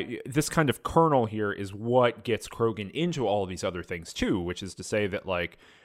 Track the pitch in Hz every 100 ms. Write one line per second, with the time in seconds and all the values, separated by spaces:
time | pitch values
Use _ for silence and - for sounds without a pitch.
0 | 107 123 - 143 147 - 147 - - 170
1 | 165 135 110 107 104 98 98 101 117 127
2 | 123 113 123 107 - - 117 107 95 139
3 | 175 147 110 104 92 90 98 87 - 87
4 | 80 - 226 107 87 90 95 - 92 107
5 | 104 98 92 90 87 - - -